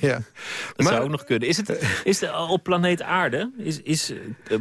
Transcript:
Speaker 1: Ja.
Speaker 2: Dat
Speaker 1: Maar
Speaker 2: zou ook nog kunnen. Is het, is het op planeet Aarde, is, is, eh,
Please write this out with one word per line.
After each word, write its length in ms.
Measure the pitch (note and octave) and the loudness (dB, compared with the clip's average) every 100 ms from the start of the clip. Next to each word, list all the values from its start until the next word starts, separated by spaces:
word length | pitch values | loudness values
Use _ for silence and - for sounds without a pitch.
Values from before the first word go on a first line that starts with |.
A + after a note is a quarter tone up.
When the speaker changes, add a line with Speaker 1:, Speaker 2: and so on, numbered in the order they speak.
Speaker 1:
Ja. 120 | C#3+ | 2
Speaker 2:
Dat 120 | B2 A2 - - - - - | 0 -4 -12 -10 -10 -8 0
Speaker 1:
Maar 160 | D3+ | 2
Speaker 2:
zou 120 | A#2 | 4
ook 60 | C3+ | 2
nog 140 | D3+ | -2
kunnen. 240 | - A#2 A#2+ | 0 0 2
Is 80 | F3 | 0
het, 440 | G#3 - A#2+ - | 0 -2 -2 0
is 160 | - G3 | 0 0
het 100 | E3 D#3 E3 | 0 -4 0
op 140 | F3+ | 0
planeet 400 | - F3 F3+ F3 | 2 2 4 2
Aarde, 500 | E3+ F3+ D#3+ B2+ A3+ B3+ | 2 2 2 0 -4 -6
is, 220 | G3 D3 | -6 -6
is, 280 | A2 D#3 - | -2 -2 -2
eh, 460 | G#2 - - - A2 | -6 -10 -14 -2 0